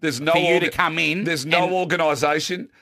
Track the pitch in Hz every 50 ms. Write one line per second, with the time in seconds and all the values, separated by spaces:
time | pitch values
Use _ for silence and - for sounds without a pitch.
0 | 165 156 123 123 147 160 170 170 170 170 175 175 175 - - - 180 160 160 165
1 | 160 151 160 190 208 170 165 135 131 160 170 175 180 180 185 185 180 151 175 165
2 | 160 151 147 120 151 147 151 156 - - 180 185 - - _ _